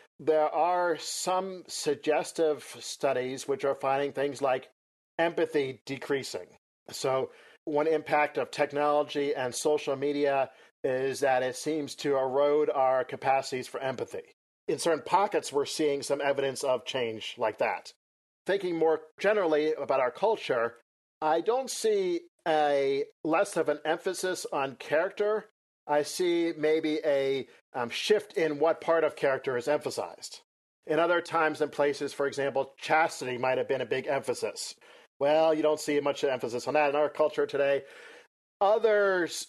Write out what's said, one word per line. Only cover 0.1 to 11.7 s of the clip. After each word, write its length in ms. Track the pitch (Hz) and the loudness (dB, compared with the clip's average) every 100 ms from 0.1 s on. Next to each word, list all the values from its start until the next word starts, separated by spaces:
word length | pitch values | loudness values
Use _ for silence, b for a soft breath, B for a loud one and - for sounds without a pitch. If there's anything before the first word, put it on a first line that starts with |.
| - | -6
There 340 | 135 156 151 | 0 2 2
are 440 | 160 165 180 180 156 | 2 2 2 2 0
some 680 | - - - 185 190 185 - | -4 -6 -2 -2 -2 -8 -12
suggestive 1120 | - - 143 - 151 180 - 160 143 - 123 | -6 -2 0 2 0 0 0 0 0 -6 -14
studies 680 | - - 143 127 127 135 - | -14 -4 -2 0 -2 -4 -4
which 180 | 135 139 | -2 0
are 80 | |
finding 380 | 135 135 135 143 | 0 0 0 -2
things 280 | 135 143 131 | -2 -4 -2
like 300 | 139 131 - _ _ _ _ - | 0 -2 -4 _ _ _ _ 0
empathy 640 | 170 165 160 151 135 127 - | 0 2 0 0 -2 -4 -8
decreasing. 580 | 135 - 139 123 101 87 _ _ _ - | -8 -2 -4 -4 -10 -12 _ _ _ -16
So 400 | - 139 131 131 B B B - | -6 0 0 -2 B B B -2
one 220 | 147 156 | 2 4
impact 500 | 156 151 151 147 - | 2 4 2 2 0
of 140 | 123 | -4
technology 840 | - 143 139 147 147 139 147 143 | 0 0 2 2 2 2 0 -2
and 220 | 139 127 120 | -2 -4 -2
social 400 | 156 151 147 135 | 0 0 0 -2
media 560 | 143 143 143 139 131 B B _ | -2 0 2 2 0 B B _
is 380 | 139 127 131 123 | -2 -2 -2 0
that 200 | 143 127 | 2 2
it 140 | 127 123 | 0 -2
seems 400 | 151 | -4